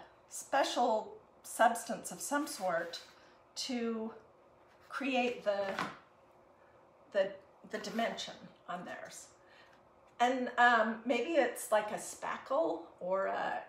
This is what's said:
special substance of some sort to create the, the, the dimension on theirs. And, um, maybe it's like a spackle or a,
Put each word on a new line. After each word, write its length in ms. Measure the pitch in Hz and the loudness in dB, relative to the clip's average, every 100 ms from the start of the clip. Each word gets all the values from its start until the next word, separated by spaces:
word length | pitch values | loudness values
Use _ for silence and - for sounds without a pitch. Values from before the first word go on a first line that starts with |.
| - - _ | -10 -20 _
special 880 | - - 277 330 - 240 214 202 - - - | -14 0 2 4 4 4 2 0 -12 -20 -20
substance 720 | - - 226 233 - 196 - | -14 4 6 6 -4 -8 -8
of 80 | 180 | -10
some 260 | - 285 294 | -2 -2 -2
sort 540 | - 190 170 170 - - - - - _ - | -2 0 0 -2 -8 -14 -20 -20 -20 _ -10
to 560 | - 247 233 226 220 - - _ - _ - - - | -4 -2 -2 -2 -6 -10 -20 _ -20 _ -20 -20 -12
create 560 | - 277 254 247 - | -6 0 2 0 0
the, 160 | 208 202 196 - - - - _ - - _ _ - - - _ - | -2 0 -2 -2 -6 -8 -20 _ -20 -20 _ _ -20 -20 -20 _ -4
the, 180 | 202 190 - - - - | 2 2 0 -16 -20 -10
the 80 | 220 | -8
dimension 560 | - 226 226 - - - - - - | -6 -2 -2 -2 -10 -12 -18 -20 -12
on 160 | 180 | -10
theirs. 440 | 175 - - - - - - - - - _ _ - - | -10 -12 -12 -16 -18 -20 -20 -20 -20 -20 _ _ -20 0
And, 300 | 247 262 247 - | 2 2 -2 6
um, 380 | 240 233 220 226 247 | 6 8 4 0 0
maybe 240 | 240 339 | 0 2
it's 420 | 311 247 - - | 4 4 0 0
like 180 | 214 - | 2 2
a 20 | |
spackle 840 | 180 - - - - - 269 330 320 - - | -6 -8 -10 -8 -8 -2 0 2 -2 -8 -10
or 260 | 180 190 190 | -2 0 0
a, 340 | 208 196 180 | 0 -2 -4